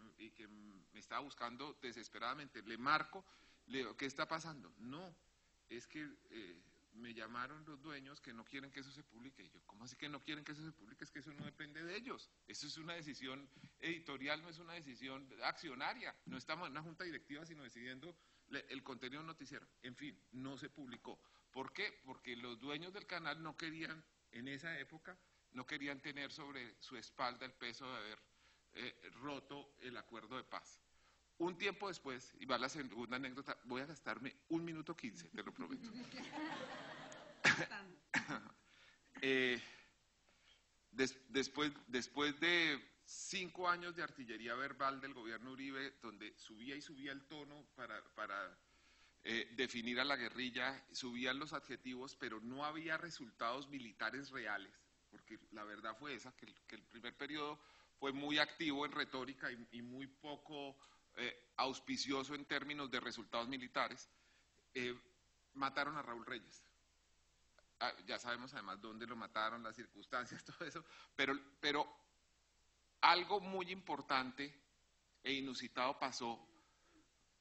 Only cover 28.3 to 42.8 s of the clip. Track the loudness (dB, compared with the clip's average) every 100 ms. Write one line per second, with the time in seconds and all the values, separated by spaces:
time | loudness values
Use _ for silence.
28.3 | -20 -20 -20 _ -6 -6 -6 -12 -8 -4
29.3 | -4 -4 -8 -10 -10 -8 -8 -8 -10 -6
30.3 | -6 -4 -6 -6 -14 -20 -20 -20 -20 _
31.3 | 2 2 4 2 4 0 -2 -2 -4 -6
32.3 | -6 4 6 6 2 -2 -2 0 0 0
33.3 | -2 -4 -4 0 0 0 -2 -2 0 -2
34.3 | -6 2 2 4 -2 -4 -4 -4 -4 -6
35.3 | -4 -4 -4 -4 -4 -4 -8 -8 -6 -4
36.3 | -2 -2 -2 -4 -6 -6 -8 -8 -10 -12
37.3 | 8 10 10 6 -2 -8 -14 2 2 4
38.3 | 0 -2 -14 -20 -20 -20 -20 -16 2 6
39.3 | 8 8 6 0 -12 -20 _ _ _ -20
40.3 | -20 -20 -20 _ _ _ 4 4 2 2
41.3 | 4 4 4 2 0 0 0 0 4 4
42.3 | 6 8 8 8 6